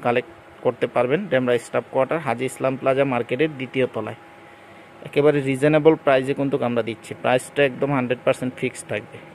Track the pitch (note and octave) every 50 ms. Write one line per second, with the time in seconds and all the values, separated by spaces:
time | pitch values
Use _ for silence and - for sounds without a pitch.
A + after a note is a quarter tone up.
0 | - A#2+ A#2+ B2 - - - - - - - - - B2+ A#2+ - - A#2 - B2
1 | A#2+ B2 C#3+ F#3 G#3 D#3+ C3 C3 B2+ B2 B2 A#2 - - - B2 A#2+ - - C3
2 | C3 C3 D3+ E3+ D3+ B2+ A#2 A#2+ C3 B2+ - - C3+ C3+ C3 C3 C3 C3+ C3 C3+
3 | C#3 C#3 B2+ A#2+ A2+ - B2 B2+ D#3 D#3+ D3 B2+ C3 A#2+ - C3 B2+ A#2+ - A#2
4 | G#2+ A2 A2+ - - - - - - - - - - - - - - - - -
5 | - - - D3 C#3+ D3 C#3+ D3 C3 C3+ C3+ B2+ C#3+ D3+ D#3 D#3 D3 D#3+ D#3+ D3+
6 | - C#3+ C3+ C3 C3 C3+ C#3 - C#3 C#3 C3+ B2+ B2+ A#2+ A#2+ A#2 A2 A#2 A2 -
7 | - - G#2+ - - B2 B2+ C3 - - - C#3+ C#3+ C3+ B2 B2 C3+ C#3 C#3+ C3+
8 | B2 A#2+ B2+ A#2+ - C3+ - - B2+ B2+ B2+ - C3 B2 - - - - A2+ G#2
9 | A2+ - - - - -